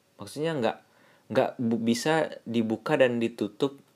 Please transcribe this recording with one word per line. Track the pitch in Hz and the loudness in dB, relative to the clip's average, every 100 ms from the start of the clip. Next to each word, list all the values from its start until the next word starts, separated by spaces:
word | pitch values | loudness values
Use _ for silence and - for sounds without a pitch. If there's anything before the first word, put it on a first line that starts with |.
| _ - | _ -18
Maksudnya | 101 139 160 156 | -14 -6 -4 0
nggak, | 110 - _ _ _ _ - | -2 -2 _ _ _ _ -4
nggak | 120 123 - | 0 0 0
bu-, | 117 113 | 0 0
bisa | 113 117 156 160 - - - | 2 0 2 2 0 -6 -4
dibuka | 113 110 110 - 151 | -2 0 -2 0 4
dan | 131 120 | 4 2
ditutup | 117 117 104 - 143 - - | -2 -2 -6 -2 -4 -4 -20